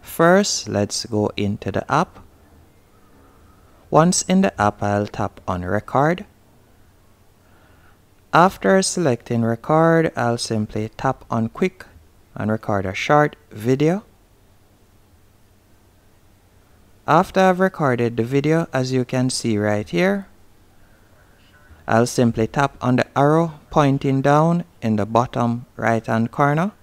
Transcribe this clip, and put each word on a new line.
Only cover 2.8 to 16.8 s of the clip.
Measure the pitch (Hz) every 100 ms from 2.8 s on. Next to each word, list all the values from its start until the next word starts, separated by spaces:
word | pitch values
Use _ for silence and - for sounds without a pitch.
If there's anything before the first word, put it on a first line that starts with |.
| _ _ _ - - _ - _ _ - _
Once | 147 170 185
in | - 185
the | 196 -
app, | 104 -
I'll | 104 101 104
tap | - 101 - -
on | 92
record. | 90 101 - 127 147 180 214 _ _ _ _ _ - _ _ _ _ _ _ _ _ - - _ _ _ _
After | 160 180 - 196 190
selecting | 190 - 160 117 - 117
record, | 113 117 - 156 165 165 160 -
I'll | 120 117
simply | - 113 107 107 110
tap | - 135 131 -
on | 117 113
quick | - - - - - - _ _
and | - 104
record | 107 - 101
a | 95
short | 92 - 147 147 - _
video. | 107 110 135 151 190 - _ _ _ _ _ _ _ _ _ _ _ _ _ _ _ _ _ _ _ _ _ _ _ _ _ _ _